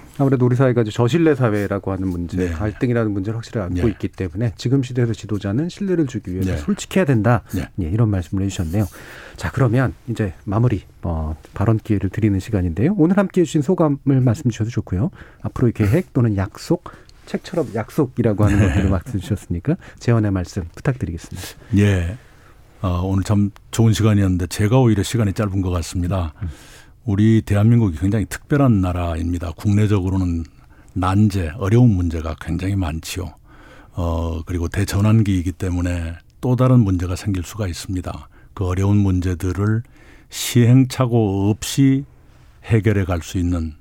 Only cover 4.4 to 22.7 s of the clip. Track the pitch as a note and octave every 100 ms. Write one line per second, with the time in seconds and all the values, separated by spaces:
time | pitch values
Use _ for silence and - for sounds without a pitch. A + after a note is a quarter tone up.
4.4 | A#2 - B2+ C#3 B2 B2 A#2+ A2 G2+ G#2
5.4 | G2 G#2+ E3+ - G3+ F3 C#3+ G#2+ - F2+
6.4 | F#2+ E2 D2+ G#3 - G3 E3 B2 G2+ A2+
7.4 | - F#2+ C#2 - D#2+ G#2+ A2+ G2 E2+ G2
8.4 | G2 F#2+ E2+ F#2+ G2 - - - - -
9.4 | F2 - C3 B2 B2 - - A2+ G#2 -
10.4 | - G2+ A#2+ G2+ - - F#2 E2 D#2 D#2
11.4 | - - G2 A2 - G2+ F#2+ - G#2+ G2
12.4 | - G#2 F2+ E2 C3 G#3 D#3+ F#3+ G3 -
13.4 | E3+ D#3+ C#3+ F#3 D#3+ C#3+ - C3+ B2+ G#2
14.4 | - - A2 A2+ - F2+ D3 - - -
15.4 | - - B2 - G#2 D3 F#3 - A#2+ G2
16.4 | F#2 - - E3+ - - - - - G3+
17.4 | - E3+ B2 G2+ A2 - C3+ - A#2 G2+
18.4 | G#2 G2+ G2 F#2+ F#2+ F#2+ - G2+ - G2+
19.4 | - E2+ A2 E3 - - - A#2 G#2+ F#2+
20.4 | F2 - E2 - - B2+ - E2 - F#2
21.4 | - - - G2 G2+ F#2+ E2+ A#2 - -
22.4 | - - -